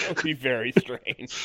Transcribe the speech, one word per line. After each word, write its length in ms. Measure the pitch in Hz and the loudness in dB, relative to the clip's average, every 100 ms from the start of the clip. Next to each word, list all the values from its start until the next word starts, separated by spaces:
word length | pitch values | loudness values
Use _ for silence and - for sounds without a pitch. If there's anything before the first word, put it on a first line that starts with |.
| - | -2
That 80 | 165 | 0
would 80 | |
be 80 | 160 | 0
very 400 | 143 127 120 120 | 0 0 0 4
strange. 600 | - - 120 - - 127 - | 4 2 -4 -8 -8 -8 -10